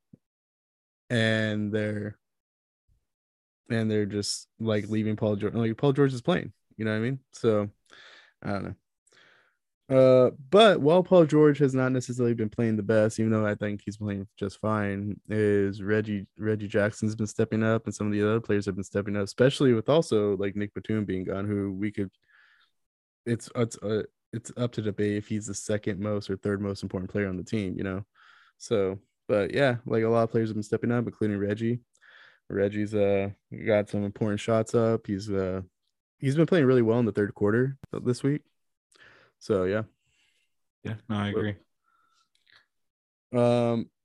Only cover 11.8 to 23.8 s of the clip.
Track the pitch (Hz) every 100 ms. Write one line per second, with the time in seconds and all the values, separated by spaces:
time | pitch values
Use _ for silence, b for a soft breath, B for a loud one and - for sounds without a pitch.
11.8 | 127 131 123 123 120 117 107 - 117 107
12.8 | 101 110 110 - 110 110 107 104 104 104
13.8 | - 104 104 101 101 _ 101 - 107 107
14.8 | 101 98 104 - - 107 104 101 98 101
15.8 | 98 107 107 101 95 - 107 107 104 107
16.8 | 101 - 110 110 107 - 110 110 113 113
17.8 | - - 104 104 104 113 110 104 101 95
18.8 | 95 101 101 101 98 - 127 - 139 113
19.8 | 123 156 160 107 104 95 101 104 104 -
20.8 | - 110 101 92 90 95 101 101 101 95
21.8 | 107 101 95 - b b b b b _
22.8 | _ _ _ _ - 117 - 127 113 -